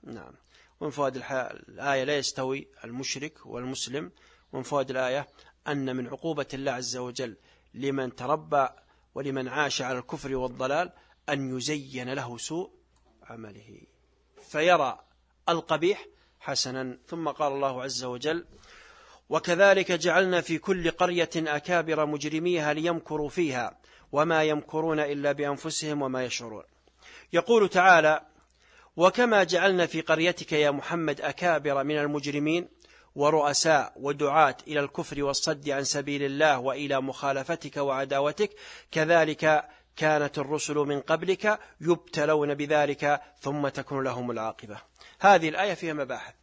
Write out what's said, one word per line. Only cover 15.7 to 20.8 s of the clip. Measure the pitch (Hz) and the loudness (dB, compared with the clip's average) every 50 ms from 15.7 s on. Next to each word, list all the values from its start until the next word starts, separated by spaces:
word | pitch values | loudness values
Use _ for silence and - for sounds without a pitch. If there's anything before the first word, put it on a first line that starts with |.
| 160 151 156 180 202 - - - _ _ _ _ _ _ | -2 0 2 0 0 -2 -6 -20 _ _ _ _ _ _
حسنا. | - - 139 - - 131 127 131 131 127 127 - _ - | -8 -6 -4 -2 -2 -4 -4 -6 -6 -8 -10 -14 _ -12
ثم | 170 170 165 151 | -10 -4 -4 -4
قال | 135 - 156 143 139 | -2 0 -2 -2 0
الله | 139 139 135 131 127 127 | 0 -2 -2 -2 -4 -8
عز | 139 123 120 127 | -8 -8 -6 -6
وجل: | - 123 123 120 151 160 170 170 - - - - - - - - - - - - - - - _ _ | -6 -8 -4 -4 -2 -4 -4 -6 -10 -20 -20 -20 -20 -20 -20 -20 -20 -20 -20 -20 -20 -20 -20 _ _
"وكذلك | 139 165 - 175 175 170 202 196 196 190 180 - | -2 -2 2 2 4 6 8 8 8 6 4 0
جعلنا | 180 165 156 180 160 180 190 185 180 175 | 0 0 2 2 4 4 4 4 2 0
في | 160 - 165 151 | 0 0 -4 -4
كل | - - 190 185 | 0 -2 -2 0